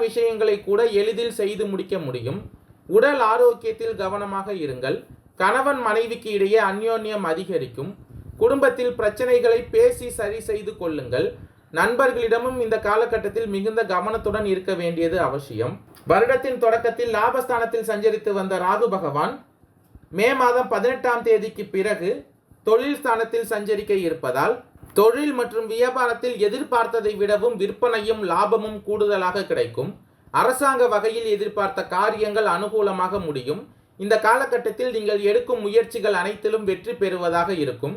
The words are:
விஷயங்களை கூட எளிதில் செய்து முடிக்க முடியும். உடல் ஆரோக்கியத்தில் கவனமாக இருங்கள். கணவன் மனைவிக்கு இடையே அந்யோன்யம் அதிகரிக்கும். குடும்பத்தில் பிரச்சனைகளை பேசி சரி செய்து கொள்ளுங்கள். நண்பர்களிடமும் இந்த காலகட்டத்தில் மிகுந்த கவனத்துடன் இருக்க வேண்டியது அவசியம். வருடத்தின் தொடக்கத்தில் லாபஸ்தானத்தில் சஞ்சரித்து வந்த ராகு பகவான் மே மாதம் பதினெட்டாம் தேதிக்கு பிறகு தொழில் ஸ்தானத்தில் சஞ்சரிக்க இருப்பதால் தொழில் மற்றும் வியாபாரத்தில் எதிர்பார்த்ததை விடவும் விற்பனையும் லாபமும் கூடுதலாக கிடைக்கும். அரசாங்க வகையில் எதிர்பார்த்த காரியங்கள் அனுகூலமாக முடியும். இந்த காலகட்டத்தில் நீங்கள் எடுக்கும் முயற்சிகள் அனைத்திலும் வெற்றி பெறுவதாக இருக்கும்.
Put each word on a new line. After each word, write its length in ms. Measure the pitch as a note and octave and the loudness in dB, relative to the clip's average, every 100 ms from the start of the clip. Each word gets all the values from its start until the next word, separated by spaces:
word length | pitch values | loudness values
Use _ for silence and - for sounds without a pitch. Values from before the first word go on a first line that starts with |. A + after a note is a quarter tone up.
| A3+ | 0
விஷயங்களை 500 | A#3 A#3 A3 G#3 G3+ G3 | 2 0 2 2 0 2
கூட 140 | G3+ A#3 G3+ | 2 4 2
எளிதில் 340 | G#3+ G#3+ A#3 - | 0 0 -4 -2
செய்து 240 | G3+ G3+ G3+ | -4 -2 -4
முடிக்க 240 | F#3+ F#3+ F#3+ C#3+ | -4 -4 -4 -4
முடியும். 320 | B2 A#2 F#3 - - - _ - G3 | -6 -6 -8 -10 -20 -20 _ 0 4
உடல் 260 | C4+ C#4 A3 | 4 4 2
ஆரோக்கியத்தில் 680 | A#3 B3 A3 A3 G#3+ A3+ G#3 | 6 4 4 -4 -6 -6 -4
கவனமாக 460 | F#3+ G3+ G3+ G3 G3 F#3+ | -4 -4 -6 -6 -6 -6
இருங்கள். 340 | D3 B2+ C3+ - - - _ - | -6 -4 -4 -4 -8 -20 _ -2
கணவன் 400 | F#3 B3+ C#4 C4+ A#3 | 2 2 0 0 0
மனைவிக்கு 420 | G#3+ A#3 A3 - G3+ | 0 -2 -6 -4 0
இடையே 240 | G3 A3 G3 | 4 4 2
அந்யோன்யம் 580 | G3 A3+ A3+ G#3+ G#3 F3 | 0 -2 -2 -4 -4 -2
அதிகரிக்கும். 580 | D#3+ F3+ E3+ B2+ B2+ E3 - - - - - | -4 -4 -4 -6 -8 -10 -12 -18 -18 -18 0
குடும்பத்தில் 520 | A3+ C#4 C4+ B3 B3 A#3+ | 2 4 2 2 -2 0
பிரச்சனைகளை 580 | G#3+ G#3 B3 A#3+ A#3 A#3 A#3+ | -2 -2 2 4 4 2 2
பேசி 320 | A3 B3 B3 A#3+ A#3+ | 4 4 2 -6 -6
சரி 200 | G3+ A3 G#3+ | -6 -6 -6
செய்து 220 | G#3+ G3+ - | -6 -6 -8
கொள்ளுங்கள். 460 | E3+ D3+ B2 D#3 F3+ - - _ _ D#3 | -6 -6 -2 -2 -2 -6 -18 _ _ 0
நண்பர்களிடமும் 800 | G3 B3 C4 A#3+ A3+ A3+ B3+ B3+ | 2 4 2 2 0 0 0 -2
இந்த 120 | A3+ A3 G#3 | -2 0 2
காலகட்டத்தில் 640 | A3 A3+ A3 G3+ G#3 A3+ | 2 2 0 -2 -4 -4
மிகுந்த 260 | G3 G#3 A3 G3 | -2 -2 -2 0
கவனத்துடன் 540 | F3+ G3+ A3 G#3+ G#3+ G#3 | -2 -2 -2 -2 -2 -2
இருக்க 200 | F#3 F#3+ F3+ | -2 -2 -2
வேண்டியது 360 | E3+ E3+ E3 F3+ C#3 | -2 0 0 0 0
அவசியம். 480 | C#3+ - A2 A#2+ - - - - | -2 -6 -4 -4 -6 -16 -8 2
வருடத்தின் 480 | F#3 A#3 B3+ C4+ B3+ | 4 4 2 0 0
தொடக்கத்தில் 460 | A3+ A3+ A#3 A3+ A#3 G#3+ | 2 4 2 0 0 2
லாபஸ்தானத்தில் 720 | A#3 B3+ B3 A#3+ A#3 A#3 A3 | 2 0 0 -2 0 -2 -2
சஞ்சரித்து 420 | G#3 G#3+ G#3+ G#3+ G3 | 0 2 2 0 -2
வந்த 160 | F#3+ F#3 | -2 0
ராகு 220 | F3 G#3 A3+ | 0 2 0
பகவான் 380 | F#3+ D#3 C#3 F#3+ C#4 - _ _ _ _ - _ E3 | 0 -2 -2 -2 -4 -14 _ _ _ _ -20 _ 0
மே 100 | A#3 C4 | 2 4
மாதம் 300 | B3 B3 B3 | 4 2 2
பதினெட்டாம் 500 | A3 A#3 C4 B3+ A#3 A#3 | 0 0 0 0 0 4
தேதிக்கு 380 | G#3+ G#3 - G3 | 2 2 -8 -6
பிறகு 360 | F#3+ G3 G#3 F3+ C#4+ - _ _ - - | -2 0 -2 -2 -4 -8 _ _ -6 2
தொழில் 320 | A3+ C#4 C#4 | 2 2 -2
ஸ்தானத்தில் 480 | C4 A3+ A3+ A#3 A3 | 0 0 0 -2 -2
சஞ்சரிக்க 420 | G#3+ G#3 G3+ G#3 G3 E3+ | -4 -2 -2 0 0 0
இருப்பதால் 480 | D#3 - C3 E3+ B3+ - - - - | -2 -2 0 0 0 -8 -20 -2 4
தொழில் 360 | G#3+ B3+ D4 B3 | 4 4 0 -2
மற்றும் 260 | A#3 A3 A3 | -2 -4 -4
வியாபாரத்தில் 640 | A3+ B3 B3+ A#3+ A3+ B3 A3 G#3 | 0 0 2 -2 0 -4 0 0
எதிர்பார்த்ததை 680 | B3+ D4+ A#3+ A3+ A#3 G#3 G3+ | 0 0 0 0 0 -2 0
விடவும் 340 | G3+ G#3 A#3 G#3 | 0 2 2 0
விற்பனையும் 600 | G3 G3 A#3+ A3 G#3 A3+ F#3 | -4 0 0 0 -2 -2 0
லாபமும் 480 | E3+ G#3 A3 G#3+ G#3 G3+ | 0 2 0 -2 -8 -6
கூடுதலாக 580 | G#3 G#3 G3+ F#3 G3 F#3+ | 0 0 2 0 -2 -2
கிடைக்கும். 400 | D3 A2+ - D#3 - _ _ _ C#3+ | -2 -2 -4 -8 -10 _ _ _ 2
அரசாங்க 440 | G#3+ B3+ C#4 C4 A#3+ | 2 2 2 4 2
வகையில் 340 | G#3 A3 A3+ A3+ | 2 0 -2 -2
எதிர்பார்த்த 540 | G3+ G#3 G3+ G3 F#3+ - F3+ | -2 -2 -2 -4 -4 -2 0
காரியங்கள் 520 | G#3+ G#3+ G#3+ G#3 G#3 E3+ | 0 0 -2 0 0 0
அனுகூலமாக 640 | G#3 A3 G3+ F#3+ F3+ G3 E3+ | -2 0 0 0 -2 -2 -4
முடியும். 360 | C#3 B2 F3+ - - _ - | -6 -6 -8 -10 -20 _ -10
இந்த 140 | G3+ G#3+ - | 0 2 4
காலகட்டத்தில் 680 | A#3+ - A#3+ A3 G#3 B3+ A3 | 2 2 -2 -2 -4 -4 -2
நீங்கள் 240 | G#3 G#3 G3+ | -2 2 2
எடுக்கும் 340 | A3 A#3+ A#3+ G#3 | 2 0 -2 2
முயற்சிகள் 500 | A3 A3+ A#3 G#3 F#3+ | 2 2 0 0 0
அனைத்திலும் 440 | F#3+ G#3 G#3+ A3 G3+ | -2 -2 -2 0 -2
வெற்றி 240 | F3+ A#3 - | -4 -6 -2
பெறுவதாக 480 | G3 F3+ E3+ E3+ E3+ F3+ | -2 0 0 0 0 0
இருக்கும். 300 | C3+ A2+ C#3 | -2 -4 -8